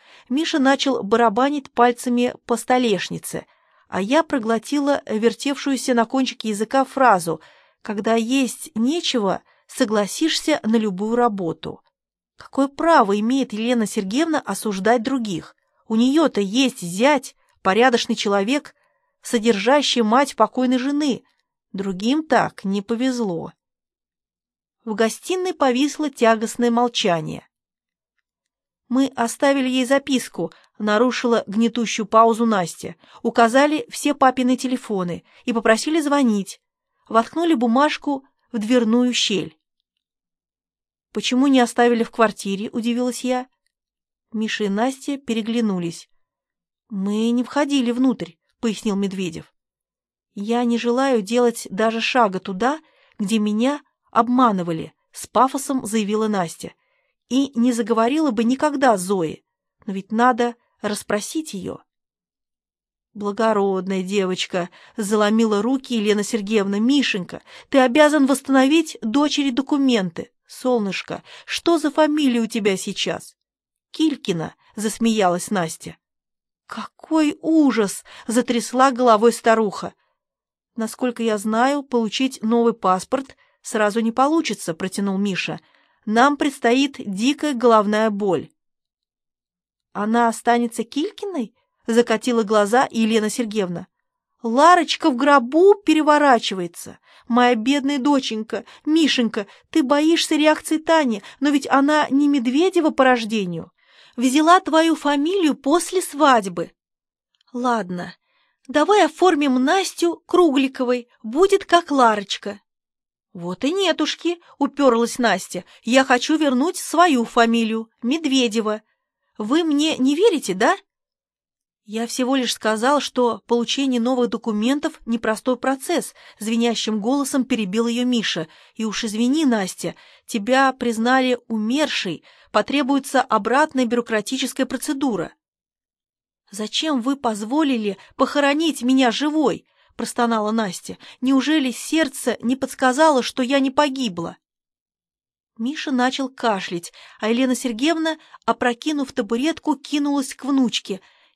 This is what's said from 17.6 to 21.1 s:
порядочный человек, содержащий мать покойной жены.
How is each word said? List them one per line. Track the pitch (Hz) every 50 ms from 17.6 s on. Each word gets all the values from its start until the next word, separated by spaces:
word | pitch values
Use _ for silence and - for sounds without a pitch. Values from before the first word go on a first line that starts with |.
порядочный | - 190 190 220 247 262 240 226 - - 233
человек, | - - 208 202 202 196 214 277 294 - - - _ _ _ _ _ _ _ _ _
содержащий | - - - 233 208 233 220 196 190 233 277 294 262 - - 247
мать | 226 214 226 269 285 277 -
покойной | - 220 214 - 247 254 247 254 247
жены. | 247 277 285 294 302 285